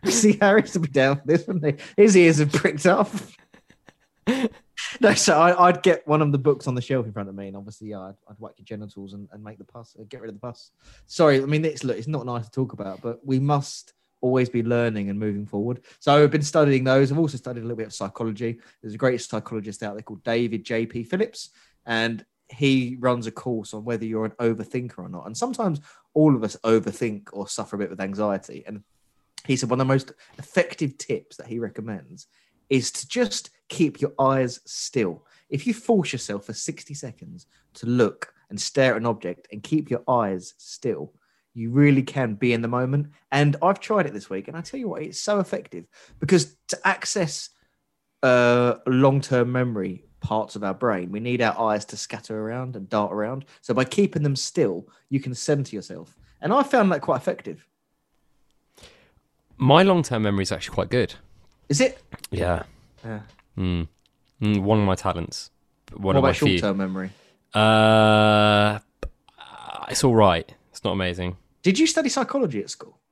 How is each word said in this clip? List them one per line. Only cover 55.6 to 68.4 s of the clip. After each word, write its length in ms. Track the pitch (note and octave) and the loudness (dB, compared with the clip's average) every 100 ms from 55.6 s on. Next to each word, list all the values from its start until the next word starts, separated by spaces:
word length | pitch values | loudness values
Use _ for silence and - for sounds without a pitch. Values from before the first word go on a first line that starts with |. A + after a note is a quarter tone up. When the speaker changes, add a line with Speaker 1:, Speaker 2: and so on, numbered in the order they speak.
| C3 G#2 | -2 -10
Speaker 1:
yourself. 400 | - E2+ D#2+ _ _ _ | -12 -16 -18 _ _ _
And 100 | D3+ | 0
I 80 | B3 | 2
found 280 | C#4 B3+ G3 | 4 4 4
that 100 | D#3 | 2
quite 160 | - C3+ | 0 -2
effective. 500 | - - - E2 _ _ _ _ _ _ _ _ _ _ _ _ - _ _ _ _ _ _ _ | -2 -6 -10 -16 _ _ _ _ _ _ _ _ _ _ _ _ -20 _ _ _ _ _ _ _
Speaker 2:
My 260 | C3 D3+ | 6 6
long-term 400 | G3 F3+ D3 A#2+ | 6 4 2 0
memory 200 | G#2+ G2+ | 0 0
is 80 | F#2+ | -2
actually 220 | G2 - - | -4 -6 -6
quite 140 | F#2 | -2
good. 260 | A#2+ F#2+ - - - _ _ _ | 0 -2 -6 -20 -20 _ _ _
Speaker 1:
Is 120 | C#3+ | 0
it? 200 | C4 - _ - - | 2 0 _ -20 -10
Speaker 2:
Yeah. 340 | F2+ F2 F2 - _ _ _ | -4 -2 -2 -4 _ _ _
Speaker 1:
Yeah. 180 | A2+ G#2+ G#2 _ _ - | -14 -14 -14 _ _ -6
Speaker 2:
Mm. 300 | F#2 F2 E2 _ _ _ _ _ | -2 -2 -6 _ _ _ _ _
Mm, 180 | G#2 G#2 | 0 0
one 180 | G2 G#2+ | 2 2
of 60 | G2+ | 4
my 100 | F#2 | 0
talents. 540 | G2+ E2+ E2 - - _ _ _ _ | -2 -4 -6 -12 -16 _ _ _ _
One 100 | - | -6
Speaker 1:
What 120 | F#2+ C#3 | 0 2
Speaker 2:
of 20 | |
Speaker 1:
about 80 | C3+ | 2
Speaker 2:
my 40 | |
few. 240 | - D3 F2+ | 2 2 2
Speaker 1:
short-term 200 | G#2 G2 | 0 -2
memory? 320 | F#2+ F#2+ F#2+ - _ _ _ | -4 -6 -10 -14 _ _ _
Speaker 2:
Uh, 1300 | G#2+ A2 A2 A2 A2 G#2+ G#2+ G#2+ G#2+ | 2 4 6 6 6 6 6 6 4